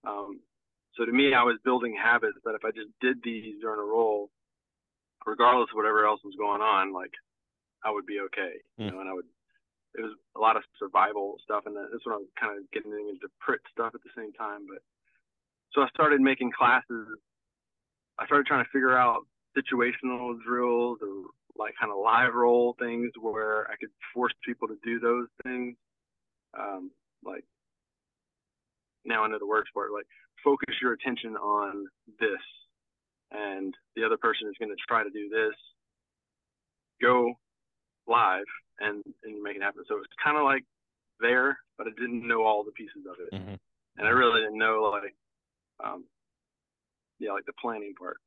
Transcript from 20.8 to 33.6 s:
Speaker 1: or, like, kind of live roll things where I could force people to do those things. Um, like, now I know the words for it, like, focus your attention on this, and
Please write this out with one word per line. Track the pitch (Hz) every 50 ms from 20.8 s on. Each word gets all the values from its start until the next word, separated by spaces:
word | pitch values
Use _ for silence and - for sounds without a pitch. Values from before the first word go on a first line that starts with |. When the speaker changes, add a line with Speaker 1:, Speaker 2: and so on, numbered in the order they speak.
| 120 120 120 110
Speaker 1:
or, | 110 101 98 98 92 - - _ _ _ -
like, | - 107 107 -
kind | - 120 107
of | 104 98
live | 101 113 113 117 127 127 120
roll | 120 120 120 120 120 120 120 120
things | - 123 120 117 117 120 120 113 117
where | 110 113 107 110 110 107 107 107 107 110
I | 107
could | - - 107 _ _ - - -
force | 120 123 120 - _ -
people | - 123 _ - 113
to | 113 - -
do | 117 117 117
those | 117 117 120 123 120 117 _ _ -
things. | 127 127 123 123 123 120 _ _ _ _ _ _ _ _ _ _ _ _ _ _ _ -
Um, | 104 104 101 98 92 92 92 _ _ _ _ _ _ -
like, | - 95 - - _ _ _ _ _ _ _ _ _ _ _ _ _ _ _ _ _ _ _ _ _ _ _ _ _ _ _ _ _ _ _ _
now | - 117 110 107
I | 110
know | 110 104
the | 101
words | 101 107 107 104 - _
for | 101 101
it, | 104 104
like, | 104 101 _ _ _ _ _ _ - -
focus | 147 139 135 - - 127 - 123
your | 127 117
attention | - - 135 120 113 - 113 110
on | 101 92 101 104 104 104 98 95 101 101 95 _ _ _ - 107 _
this, | 113 110 98 92 - - - - _ _ _ _ _ _ _ _ _ _ _ _ _ _
and | - 107 104 101 98 95